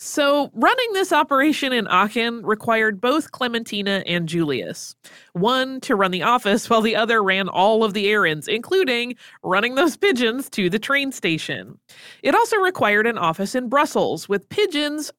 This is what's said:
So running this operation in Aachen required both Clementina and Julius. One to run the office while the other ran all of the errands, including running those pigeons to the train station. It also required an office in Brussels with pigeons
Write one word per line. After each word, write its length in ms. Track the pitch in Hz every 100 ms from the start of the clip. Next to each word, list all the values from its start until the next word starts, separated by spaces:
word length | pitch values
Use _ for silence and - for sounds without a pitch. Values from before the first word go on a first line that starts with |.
So 480 | - - 285 285 277
running 360 | - 302 508 480
this 180 | 392 392
operation 640 | 311 311 269 294 294 277
in 120 | 247 208
Aachen 540 | 180 208 240 233 233
required 600 | 185 214 - 226 220 202
both 300 | 247 302 302
Clementina 680 | - 247 233 226 208 202 196 -
and 200 | 175 165
Julius. 720 | 170 156 131 85 - - - - - -
One 440 | 175 202 262 262 262
to 120 | -
run 160 | 220 190
the 120 | 180
office 480 | 160 247 208 208 -
while 100 | 226
the 160 | 220 208
other 260 | 226 226
ran 280 | 196 190 190
all 340 | - 196 220
of 80 | 220
the 160 | 196 196
errands, 400 | 214 180 156 -
including 640 | 220 240 381 370 240 240 247 - -
running 320 | - 185 226
those 240 | 262 339 -
pigeons 500 | 403 254 240 240 269
to 180 | - 180
the 80 | 208
train 340 | - 277 277
station. 680 | - 185 160 - 131 95 - _ - - -
It 120 | 247
also 220 | 359 453 427
required 500 | 381 - 220 208 220
an 120 | 226
office 360 | 170 165 196
in 140 | 254 247
Brussels 580 | 277 302 233 156 147 -
with 220 | 202 -
pigeons 640 | - 415 294 294 302 294